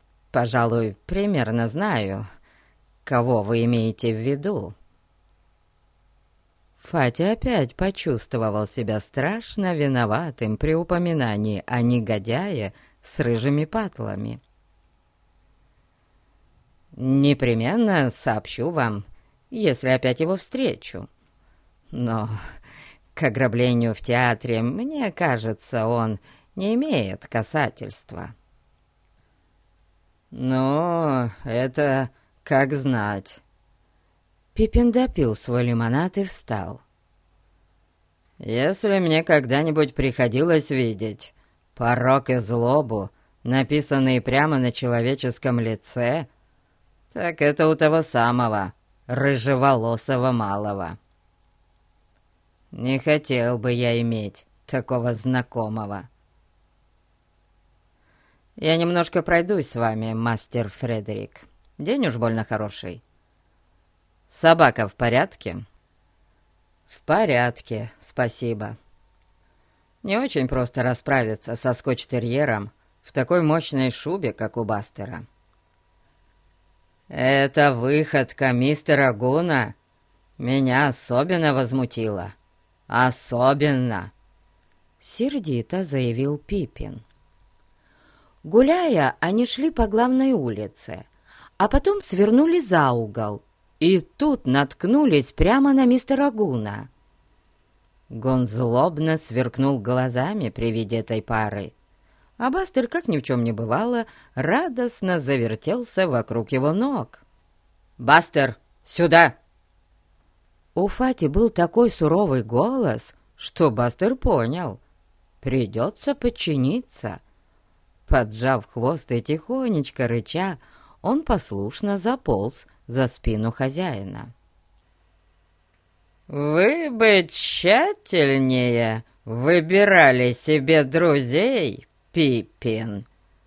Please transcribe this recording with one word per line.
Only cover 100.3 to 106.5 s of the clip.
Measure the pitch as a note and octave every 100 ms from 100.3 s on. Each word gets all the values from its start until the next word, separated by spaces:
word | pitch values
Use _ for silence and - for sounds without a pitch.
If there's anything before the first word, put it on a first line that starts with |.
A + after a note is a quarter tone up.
| G#3+ B2
при | G#2+ A#2
виде | A2+ G#2+ A#2
этой | A2 A2+
пары, | - A2+ G#2+ G2+ G2 - _ _ _ _ _ -
а | B3
Бастер, | E4 F#4+ - A#3
как | E4+ E4+
ни | D#3+
в |
чём | - B2+
не | A#2
бывало, | A2 A2+ C3 A#3 A#3+ A3+ - -
радостно | - C#3 A#3+ F4 A#3+ A#3+ - F#3+ F3
завертелся | C3 C3+ A2+ A2 D3+ A#3 A#3+ - F#3
вокруг | B2 - A#2 A2